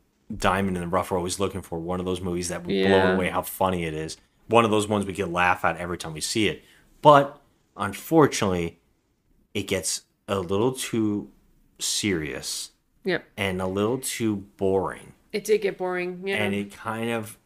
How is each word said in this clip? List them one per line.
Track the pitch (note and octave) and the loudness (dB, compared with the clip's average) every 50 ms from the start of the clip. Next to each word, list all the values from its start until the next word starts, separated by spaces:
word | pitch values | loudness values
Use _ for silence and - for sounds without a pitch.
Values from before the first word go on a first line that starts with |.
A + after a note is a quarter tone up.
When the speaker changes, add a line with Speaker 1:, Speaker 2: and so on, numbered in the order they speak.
| _ _ _ _ _ - A2 | _ _ _ _ _ -14 -8
Speaker 1:
diamond | G2+ - G2 F#2 G2 G2 F#2+ F2+ | 0 0 2 2 2 0 0 -2
in | F2 | -4
the | F2 E2+ | -2 0
rough | F2+ F2+ F2 - | 0 0 0 0
we're | G2 F2+ | -2 -2
always | F2 F#2 F2+ - | -2 -4 -2 -2
looking | G2 F#2 - F#2 | -2 -2 -2 -6
for, | - - E2+ E2 | -8 -8 -8 -6
one | E2 F2 F2+ F#2 | -4 -4 -4 -2
of | F2+ | -2
those | F#2 F#2 F2+ | -2 -4 -2
movies | F#2+ F2+ F2 F2 F2 E2+ | -2 -4 -4 -4 -4 -4
that | F2 E2+ F2 | -6 -8 -4
will | F2+ G2 | -4 -2
blow | F#2+ F#2+ F#2+ G2 | 0 4 4 4
Speaker 2:
Yeah. | F#2+ F#2+ F#2 F#2 | 6 4 4 2
Speaker 1:
away | F#2+ F2+ E2 | 2 0 0
how | F2 F#2 | -2 -4
funny | F2+ - - - F#2+ F#2+ F#2 F2+ E2+ | -4 -6 -2 0 0 0 2 0 -2
it | D#2+ D#2 | -4 -4
is. | D#2 D#2+ D#2+ - - _ _ _ _ _ - | -4 -6 -8 -10 -12 _ _ _ _ _ 4
One | A2 A#2 A#2 | 6 6 6
of | G#2+ | 6
those | G#2 G#2+ G#2 G#2 | 4 2 2 2
ones | G#2+ G#2 G2 | 0 0 0
we | G2 | -2
can | F2 F#2+ G2 E2+ | -4 -4 -4 -2
laugh | E2+ F2 F2 F2+ F#2 - - | 0 2 4 4 2 2 0
at | F2 E2 | 0 0
every | E2 F2 F2 F2+ E2+ | -2 -4 -6 -6 -6
time | - E2 D#2 | -8 -10 -8
we | D#2 | -8
see | - - - A#2 G#2 F2 | -6 -2 0 2 2 2
it. | D2+ - - - - - _ _ _ _ | 0 -4 -10 -20 -20 -20 _ _ _ _
But, | - D3+ D3 C#3+ C#3 C#3 - - _ _ _ _ _ _ _ | 6 8 8 8 8 4 -2 -12 _ _ _ _ _ _ _
unfortunately, | - G2+ G2+ G2 - - - E3 E3 C#3+ - - - A2 G2 F2+ E2+ E2+ E2 - _ _ _ _ _ _ _ _ _ _ _ _ _ _ _ - | -6 -6 -6 -6 -8 -4 4 6 6 6 6 4 0 0 0 0 0 -2 -4 -6 _ _ _ _ _ _ _ _ _ _ _ _ _ _ _ -8
it | G#2 - - | -6 -4 -2
gets | F#2+ F#2 - - - - - _ _ _ _ | -2 -2 -2 -4 -6 -6 -8 _ _ _ _
a | - G2+ G2 | -4 -2 -2
little | F2+ E2+ G2 G2+ A#2 C3 | -2 0 0 0 0 0
too | B2+ C3 - - - A2+ A2 G#2+ G#2 G2+ - - - _ _ _ _ _ _ _ _ - | 0 -4 -6 -4 -2 0 0 0 0 -2 -6 -8 -16 _ _ _ _ _ _ _ _ -8
serious. | - - - - - G#2 F#2 D#2+ D2+ - - - - - - - - - - _ _ _ _ _ - | -6 -4 -4 -2 0 0 0 -2 -2 -4 -8 -8 -8 -8 -8 -8 -10 -12 -16 _ _ _ _ _ -6
Speaker 2:
Yep. | F#3+ F3 - - _ _ | -4 -4 -4 -6 _ _
Speaker 1:
And | - G2 G2 F#2 F#2 | -4 -2 -2 -2 -2
a | F#2+ | -2
little | F#2 F#2+ G2+ G#2 A2 C3 C3 | -2 0 0 0 0 0 -2
too | C3 - - - A#2 A2 G#2 F#2+ F#2+ - _ | -4 -6 -4 -2 0 0 0 -2 -6 -12 _
boring. | - G2 F#2+ F#2+ F#2+ F2 D2 A#1+ - - - - _ _ _ | -2 0 2 2 2 0 -2 -6 -10 -14 -20 -20 _ _ _
Speaker 2:
It | - G#3 G#3 | -8 -6 0
did | G#3+ G#3+ G#3 | 2 2 2
get | G3 G3 E3+ - | 2 -2 -4 -4
boring, | F#3 F3+ F3+ F3+ F3+ F3+ F3+ F3+ F#3 | -4 -4 -2 -4 -4 -6 -6 -6 -6
yeah. | G3 G3 | -4 -2
Speaker 1:
And | G#3 G#2 G2+ G2+ | 0 0 0 -2
it | G2+ G2+ G2+ | -4 -4 -6
kind | - - - A2+ A2 A2+ A2+ A#2 | -12 -10 -8 -6 -4 -4 -2 -2
of, | A#2 A2+ G#2+ G#2+ - - _ | -2 -4 -4 -8 -14 -14 _